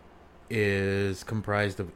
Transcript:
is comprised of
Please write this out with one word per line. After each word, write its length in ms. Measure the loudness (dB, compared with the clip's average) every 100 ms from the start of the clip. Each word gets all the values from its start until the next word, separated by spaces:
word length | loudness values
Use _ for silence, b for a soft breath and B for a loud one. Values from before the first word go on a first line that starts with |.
| -20 -20 -20 -20 -4
is 720 | 2 2 4 2 2 0 -2
comprised 560 | -4 -4 0 0 0 -2
of 120 | -8